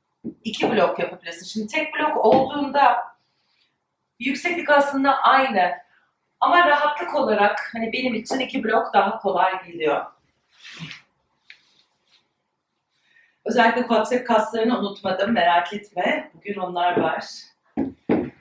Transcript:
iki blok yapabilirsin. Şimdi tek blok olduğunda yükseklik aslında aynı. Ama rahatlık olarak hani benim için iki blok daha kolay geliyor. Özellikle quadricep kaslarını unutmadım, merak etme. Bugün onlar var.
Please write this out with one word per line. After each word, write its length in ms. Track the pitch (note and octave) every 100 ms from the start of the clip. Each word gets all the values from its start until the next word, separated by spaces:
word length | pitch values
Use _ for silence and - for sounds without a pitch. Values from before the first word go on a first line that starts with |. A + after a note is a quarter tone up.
| _ _ - -
iki 280 | A3 - -
blok 280 | G#3+ E3+ -
yapabilirsin. 460 | F3 - F3 E3+ -
Şimdi 220 | A3 G#3+
tek 260 | D#4 D#4
blok 320 | D4+ D4+ - A3+
olduğunda 840 | C4 C4+ D4 C4 C#4+ B3+ - - _ _ _ _ _ _ _ _ _ _ -
yükseklik 500 | B3+ - F4 F4 -
aslında 520 | C#4+ C#4 C4+ C4+ -
aynı. 500 | A#3 C4 B3+ G3+ F3+ - - _ _ _ _ -
Ama 280 | C#4+ F4 D4
rahatlık 480 | D4 D4 - F4 D4
olarak 540 | A3+ G3+ G#3 - -
hani 200 | A3+ A3+
benim 200 | B3 B3+
için 260 | G#3+ - C4
iki 240 | B3+ -
blok 300 | G#3+ F#3+ -
daha 260 | G3+ G3 -
kolay 460 | G3 F3+ F#3 F#3 E3+
geliyor. 400 | E3 D3+ - - _ _ _ _ _ - - D#3 - _ _ _ _ _ - _ _ _ _ _ _ _ _ _ _ _ _ _ _ _ _ _ _ -
Özellikle 420 | A#3+ A#3 B3 A#3+
quadricep 400 | A3 G#3+ B3 -
kaslarını 520 | A3 G#3+ A3+ A#3 G#3+
unutmadım, 520 | G3+ G3 F#3+ F#3 G#3
merak 420 | A3 E3+ F3 F3
etme. 580 | G#3 - F3 - D4+ -
Bugün 220 | - G3+ G3
onlar 440 | F3+ F3 F3 F3
var. 260 | - - - - - _ _ - - - - - - -